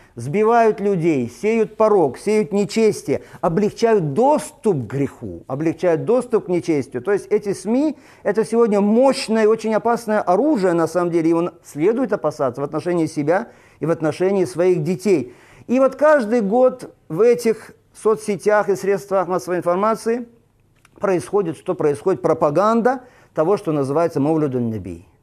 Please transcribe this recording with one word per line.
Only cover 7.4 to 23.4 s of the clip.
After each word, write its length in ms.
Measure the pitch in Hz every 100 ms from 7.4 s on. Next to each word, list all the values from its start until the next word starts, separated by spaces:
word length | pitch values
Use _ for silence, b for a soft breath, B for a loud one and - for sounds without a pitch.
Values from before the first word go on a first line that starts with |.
| 208
сми — 440 | 185 202 247 302 - B B
это 200 | - 202
сегодня 360 | 214 226 233 202
мощное 640 | 208 220 269 262 - 220
и 20 | 214
очень 260 | 220 214
опасное 480 | 214 226 233 220 214
оружие, 520 | - 185 294 277 185
на 160 | 170 160
самом 240 | 180 175
деле, 160 | 165 160
его 240 | 165 170 -
следует 500 | - 143 170 233 247
опасаться 480 | 208 151 - 135 123
в 40 |
отношении 420 | 147 156 170 175 160
себя 440 | 151 147 185 233 B B B
и 80 | 147
в 60 |
отношении 540 | 165 156 139 185 202 170
своих 360 | 151 185 175
детей. 500 | 151 185 214 170 120 B B B -
И 120 | 247
вот 160 | 262 262
каждый 440 | 302 302 208 247
год 540 | 196 240 254 254 - - -
в 100 | 160
этих 520 | 233 240 226 214 - - _
соцсетях 800 | - 214 214 214 196 202 208 196
и 40 |
средствах 540 | 190 190 196 196 190 175
массовой 300 | 185 170 175
информации 680 | 165 180 214 220 226 240 233 _ _ _ _ _ _ -
происходит, 600 | 190 175 - 202 170 147
что 160 | -
происходит, 480 | 175 151 143 190 185
пропаганда 800 | 165 160 160 147 208 233 233 262 B B B
того, 240 | -